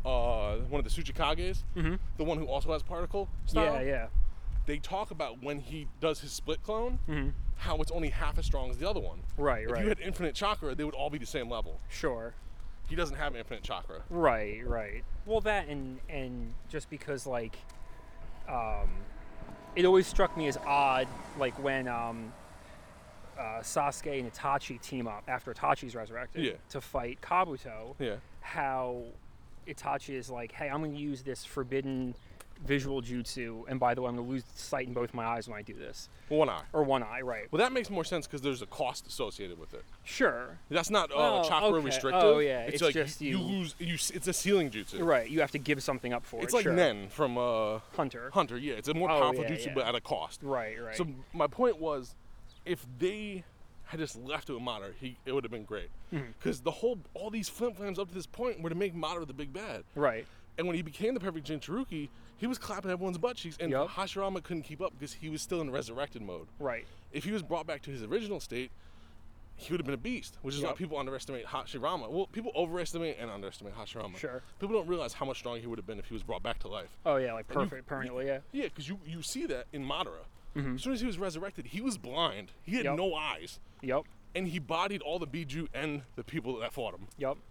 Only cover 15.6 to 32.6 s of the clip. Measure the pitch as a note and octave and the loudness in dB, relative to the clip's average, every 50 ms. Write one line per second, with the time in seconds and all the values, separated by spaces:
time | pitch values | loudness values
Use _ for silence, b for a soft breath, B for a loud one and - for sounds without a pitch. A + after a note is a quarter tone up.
15.6 | - D3 D3 C#3+ C3+ C3 C3 C3 - - E3 C#3 C3 B2+ B2 B2 B2 B2+ - - | 2 0 -4 -4 -4 -4 -6 -6 -6 -6 -4 -4 -4 -4 -2 -4 -4 -2 -4 -4
16.6 | - - - D#3 - - D#3+ C#3+ - - C#3+ C3 - C#3 B2+ A#2+ A#2 A2 A2 - | -4 -4 -6 -6 -6 -6 -10 -10 -6 -4 -6 -4 -4 -2 -2 -2 -2 -2 -6 -8
17.6 | - - - B B B B B B B B B - - - - - - C#3+ B2 | -10 -12 -10 B B B B B B B B B -8 -8 -6 -6 -6 -2 -2 0
18.6 | A2+ A2 G#2+ - - - - - - - - - - - - - - - - - | 0 2 2 4 6 4 4 4 -2 -6 -10 -10 -12 -12 -12 -12 -10 -10 -12 -12
19.6 | - - - F3 F3+ F3+ F#3+ F#3 F#3 - - - G3 F3 - E3+ D#3 C#3+ C3 C3 | -12 -4 2 6 8 10 10 10 8 8 6 6 6 6 4 2 0 0 0 0
20.6 | - C#3+ C#3+ C#3+ C#3 C3+ C3 C3 C3 B2+ C3 - - - - D3 C#3 B2+ A#2 - | 2 4 6 6 8 6 6 4 4 2 -2 -10 -10 -10 -2 0 0 0 0 0
21.6 | C#3 C#3 C3+ C3+ B2+ B2+ A#2+ A#2 A#2 A#2 A#2 A2+ A2+ A2 A#2 - - - - B | 0 2 2 2 0 0 0 0 -2 -2 -4 -6 -8 -10 -12 -14 -16 -16 -18 B
22.6 | B B B B B B B - - - - - - - - C#3+ B2 A2 A2 A2+ | B B B B B B B -18 -18 -18 -16 -14 -14 -14 -8 -6 -6 -4 -4 -6
23.6 | A2+ - - D#3+ C#3+ C#3+ C#3 - - D#3 C#3+ C3+ B2 A#2 - - - C#3 C#3+ C#3 | -6 0 2 4 4 4 2 0 -4 -2 -2 -2 -2 -4 -6 -2 0 2 2 2
24.6 | - - B2+ A#2 - - - B2+ A#2+ A2+ G#2 G#2 - - B2+ B2 - - A#2 - | 0 -2 -8 -8 -6 -6 -4 -2 -2 -2 -4 -6 -4 -4 -4 -4 -2 -6 -6 0
25.6 | - C#3+ C#3+ - - B2+ A2+ A#2+ A2 G#2 A2+ A#2+ B2+ - - E3+ D#3+ A#2+ F#2 D#2 | 4 4 4 4 2 -8 -6 -6 -8 -6 -6 -6 -6 -6 -2 0 0 0 0 -2
26.6 | - - - C#3 B2 - - C#3 A#2+ A#2+ A#2+ - - - F3 F3+ F#3 E3+ D3 B2+ | -10 -8 -8 -8 -8 -2 -2 -2 -2 -2 -6 -8 0 4 6 6 6 4 0 -6
27.6 | - B2+ A2 A2 A2 A#2 C#3 - C#3+ A#2 G2+ G2+ - - - - - - - E3 | -8 -10 -10 -10 -10 -10 -6 -2 -2 -2 -2 -2 -6 -12 -14 -12 -10 -6 -2 0
28.6 | D3 C3+ C3 C3 B2+ B2+ B2 B2 A#2+ A#2 - - - - - - - - - - | 0 2 2 2 0 0 -2 -4 -6 -8 -12 -14 -16 -18 -18 -18 -18 -16 -16 -14
29.6 | - - D3 - - C#3+ C#3+ C#3 - - C#3 C3 A#2 B2 B2+ A#2+ A#2 A2+ - - | -10 -10 -10 -6 -2 -2 -2 -2 -2 -4 -6 -6 -6 -6 -6 -6 -8 -8 -6 -6
30.6 | D#3 C#3+ C3+ D3+ D#3+ D3+ C#3+ D3 D3 D3 C#3+ B2+ B2+ C3+ B2+ - - - - C#3+ | -4 -2 0 0 -2 -2 -2 -4 -4 -4 -4 -4 -4 -6 -6 -6 -8 -6 -4 -4
31.6 | C3 B2 C3+ C3+ C3+ C3+ C3+ B2+ C3 B2 B2 B B B B B B B - - | -2 0 0 0 0 2 0 0 0 -2 -4 B B B B B B B -14 -8